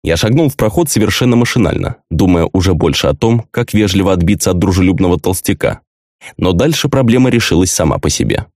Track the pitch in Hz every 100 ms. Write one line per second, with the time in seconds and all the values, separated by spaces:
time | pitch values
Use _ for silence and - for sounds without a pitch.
0 | 80 82 110 135 156 - 110 170 170 -
1 | 104 - 127 120 120 - 76 - - -
2 | _ 82 95 87 80 95 90 82 82 -
3 | - - 113 117 - - 120 104 104 95
4 | 95 90 85 104 - 90 98 92 92 92
5 | 92 90 - 95 - 95 - - _ _
6 | _ _ - - 90 87 139 160 143 135
7 | 120 123 127 117 - 85 92 - 82 -
8 | - - 53 50 -